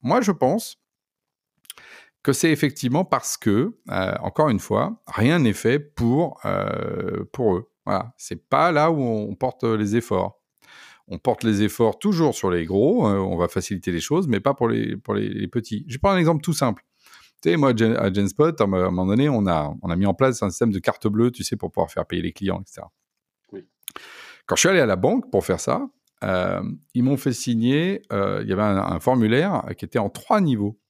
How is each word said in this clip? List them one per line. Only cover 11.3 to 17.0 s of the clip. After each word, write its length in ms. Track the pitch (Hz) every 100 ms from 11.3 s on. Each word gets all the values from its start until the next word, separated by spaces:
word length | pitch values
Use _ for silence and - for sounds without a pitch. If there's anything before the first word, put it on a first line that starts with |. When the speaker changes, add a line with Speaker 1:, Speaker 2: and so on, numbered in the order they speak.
| 110 117
Speaker 1:
les 180 | 101
efforts 340 | 104 - 113 -
toujours 380 | 208 180 156 113
sur 140 | 98
les 140 | 87 82
gros, 420 | 95 127 240 127
euh, 100 | 98
on 180 | 95 87
va 100 | 87
faciliter 460 | - 92 98 -
les 80 | 85
choses, 260 | - 156 180
mais 140 | 104
pas 120 | 120
pour 140 | 139 117
les, 300 | 113 113 107
pour 160 | -
les, 160 | 104 104
les 180 | 104 104
petits. 380 | 123 113 104 -
Je 100 | 127
prends 120 | 196
un 80 | 190
exemple 240 | 165 160
tout 100 | 156
simple. 320 | 156 131 104 _ _